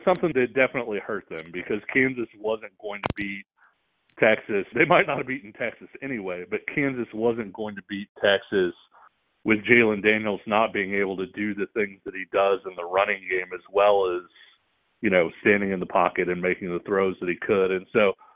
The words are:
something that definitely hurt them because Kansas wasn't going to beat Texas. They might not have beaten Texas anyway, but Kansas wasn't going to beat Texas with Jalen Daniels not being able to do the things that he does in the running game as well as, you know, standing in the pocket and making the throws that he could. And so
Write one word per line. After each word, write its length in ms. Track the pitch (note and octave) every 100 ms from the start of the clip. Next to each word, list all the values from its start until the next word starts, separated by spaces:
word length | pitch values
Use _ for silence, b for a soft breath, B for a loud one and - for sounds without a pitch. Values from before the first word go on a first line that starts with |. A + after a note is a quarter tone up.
something 260 | F#3+ F3+ F3
that 180 | C3 B2
definitely 460 | C3 B2+ C3+ A#2 G2+
hurt 280 | - G2+ -
them 160 | D#2+ E2
because 300 | F2 - G#2+ -
Kansas 380 | C3+ C3 B2 A2+ G#2
wasn't 380 | G#2+ A2 G#2+ _
going 180 | G#2 G#2
to 80 | - -
beat 300 | G2+ G2+ - _ b b _ _ - -
Texas. 460 | A2+ G#2+ - G2+ F2+
They 100 | B2+
might 220 | D#3+ E3+ D#3
not 100 | C#3+
have 100 | B2+
beaten 280 | C3+ G2
Texas 340 | - A#2 - F#2 -
anyway, 420 | C#3 A#2+ F#2+ F2+ F2+
but 100 | G#2 -
Kansas 340 | D#3 C#3 B2 A2
wasn't 400 | G#2+ A#2 A#2 G2+
going 200 | F2+ G#2+ G2
to 60 | -
beat 220 | G2+ G#2 -
Texas 520 | G#2 G2 - G2+ F2+ - _ b b _ _ _
with 200 | G#2+ G#2+
Jalen 380 | G#2 A#2+ A2 G#2
Daniels 400 | G#2+ G#2+ G#2+ F#2+ -
not 280 | G#2+ A2
being 180 | G2+ F#2+
able 220 | G2+ G2 F#2
to 100 | F#2
do 260 | G#2 G#2
the 120 | G2 F#2+
things 260 | A2+ G2+ G2
that 80 | G2
he 100 | F#2+ F#2
does 300 | G2 G2 F#2+ F#2+
in 100 | F2+
the 80 |
running 380 | F2 F#2+ G#2 G2 F#2
game 180 | F#2 F2+
as 80 | F2+ -
well 420 | G2 G2+ G2+ F#2
as, 80 | F2+ F2+ _ - _ _ _ _ _
you 80 | G#2+
know, 220 | F#2 E2 -
standing 300 | A2 G2+ G2
in 100 | F#2
the 60 | F2+
pocket 420 | F#2+ F2+ - F2+
and 140 | F2
making 260 | F#2 F2 F#2
the 100 | F2 -
throws 300 | G2 F#2+ F2+
that 100 | F2+
he 60 | E2+
could. 340 | - G2+ F#2+
And 160 | F#2 -
so 220 | A#2 G2+ - b